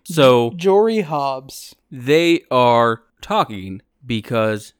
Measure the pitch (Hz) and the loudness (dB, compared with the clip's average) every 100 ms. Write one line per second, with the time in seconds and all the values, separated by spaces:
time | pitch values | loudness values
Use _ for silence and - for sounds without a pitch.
0 | - 160 135 123 117 170 190 196 226 220 | -6 2 4 4 0 -2 0 2 2 -2
1 | 156 151 139 135 135 - - - _ 131 | -4 -6 -6 -8 -12 -20 -20 -20 _ -10
2 | 123 156 170 170 - 127 123 117 117 113 | 0 2 2 0 0 2 4 4 2 -2
3 | _ _ - 208 165 104 95 95 - _ | _ _ -4 -4 -4 -8 -14 -16 -18 _
4 | 123 113 - 113 110 107 - | -8 -8 -4 -2 -2 -4 -10